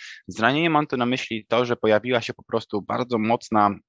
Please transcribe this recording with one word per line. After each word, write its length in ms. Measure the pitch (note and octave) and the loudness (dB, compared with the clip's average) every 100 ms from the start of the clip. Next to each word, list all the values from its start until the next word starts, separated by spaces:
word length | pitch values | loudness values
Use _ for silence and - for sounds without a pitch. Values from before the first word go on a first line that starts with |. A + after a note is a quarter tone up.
| - - - | -10 -18 -14
Zranienie 440 | F#2 A2+ C#3+ E3+ | -2 0 2 2
mam 160 | D3+ D3+ | 0 0
tu 100 | B2+ | 0
na 100 | A#2+ | 0
myśli 400 | B2+ - A2 G#2 | -2 -4 -8 -2
to, 160 | A2+ | 0
że 120 | B2 A#2+ | 0 0
pojawiła 440 | A2 G#2+ A#2+ B2 | 2 2 2 -2
się 140 | - | -2
po 80 | - | -8
prostu 400 | - A2+ - G#2 | -6 -6 -4 -6
bardzo 360 | F#2+ A2+ B2 A#2+ | -4 -4 -2 0
mocna, 560 | G#2+ A#2 - G#2+ G#2 G2 | 0 0 0 2 2 0